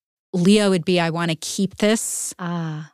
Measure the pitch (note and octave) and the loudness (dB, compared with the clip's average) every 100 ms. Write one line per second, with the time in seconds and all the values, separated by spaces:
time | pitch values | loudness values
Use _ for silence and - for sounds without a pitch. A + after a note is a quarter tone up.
0 | _ _ _ F#3 F3 G#3+ G#3 F#3+ D#3+ F3+ | _ _ _ 0 4 4 4 2 2 0
1 | E3 D#3+ E3+ D#3+ - - F#3+ - G#3 A3 | 0 0 -2 -4 -6 -4 -4 0 2 2
2 | - - - - F3 F3 D#3+ D#3 D#3 | -2 -6 -8 -8 -6 -6 -6 -8 -12